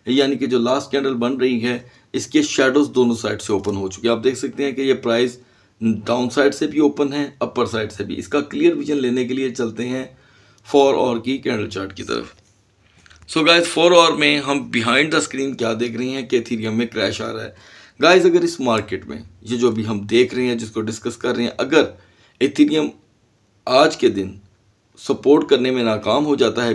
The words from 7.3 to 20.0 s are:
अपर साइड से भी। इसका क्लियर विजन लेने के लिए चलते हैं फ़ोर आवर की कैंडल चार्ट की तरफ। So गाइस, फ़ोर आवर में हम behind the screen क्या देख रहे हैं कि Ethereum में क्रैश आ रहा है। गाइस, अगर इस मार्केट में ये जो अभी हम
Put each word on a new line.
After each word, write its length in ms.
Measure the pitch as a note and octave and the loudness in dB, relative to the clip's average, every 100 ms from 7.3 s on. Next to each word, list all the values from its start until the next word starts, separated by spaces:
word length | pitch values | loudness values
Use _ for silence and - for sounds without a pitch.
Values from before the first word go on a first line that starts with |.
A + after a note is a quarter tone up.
| - | -6
अपर 240 | A#2+ B2+ A#2 | -6 -4 -4
साइड 240 | A2+ G#2+ | -4 -8
से 120 | - | -8
भी। 120 | F#2+ - | -10 -10
इसका 260 | - D3 | -4 -4
क्लियर 320 | D3 C#3 E3+ | -4 0 0
विजन 240 | D#3 C#3 D3 | 0 -4 -2
लेने 280 | B2+ B2+ A#2+ | -2 -2 -2
के 80 | |
लिए 180 | C3 C3 | -4 -4
चलते 320 | A#2 A#2 A2 | -4 -6 -6
हैं 220 | A#2+ B2+ C3 - _ _ _ _ - | -6 -6 -8 -16 _ _ _ _ 0
फ़ोर 280 | C#3+ C#3 - | 4 4 4
आवर 240 | B2+ A#2 | 0 -2
की 180 | A#2+ C3+ | -4 -6
कैंडल 300 | C3 A2+ F2+ | -4 -4 -4
चार्ट 260 | F#2+ F#2+ | -8 -10
की 100 | F#2+ | -10
तरफ। 300 | - A#1 - - _ _ _ _ _ _ _ - - | -6 -6 -6 -16 _ _ _ _ _ _ _ -20 -6
So 160 | D#3+ D#3 | 0 4
गाइस, 220 | E3+ E3+ | 4 2
फ़ोर 260 | - F3 | 4 6
आवर 220 | F3 E3 D3+ | 6 6 4
में 220 | D3 D3 | 2 0
हम 200 | C#3 C#3+ A#2 | 0 -4 -2
behind 420 | A#2+ A2+ B2+ D#3 | -2 0 2 2
the 80 | D#3 | 0
screen 360 | C#3+ C3 C#3 A#2+ | -2 -6 -6 -4
क्या 160 | A2+ | -4
देख 240 | A2+ A#2+ A#2 | -2 -4 -4
रहे 100 | B2+ | -6
हैं 200 | C3+ A#2 | -6 -2
कि 120 | B2 | -2
Ethereum 320 | A2+ A2+ A2 | -2 -6 -4
में 140 | A2 A#2 | -2 -2
क्रैश 340 | - G2+ A2 | -2 -4 -4
आ 80 | A2+ | -8
रहा 120 | A2 | -10
है। 120 | G#2+ - - - - - | -12 -16 -20 -20 -18 0
गाइस, 260 | D3+ F#3 F3+ | 4 6 6
अगर 180 | E3+ | 4
इस 160 | E3+ - | 2 -2
मार्केट 460 | B2+ A2 G#2+ F#2+ - | 0 0 -2 -8 -10
में 160 | D2 - _ | -14 -16 _
ये 140 | G#2 A#2+ | -6 0
जो 140 | A#2+ | 0
अभी 120 | A2 | 0
हम 220 | A2 G#2+ | -4 -6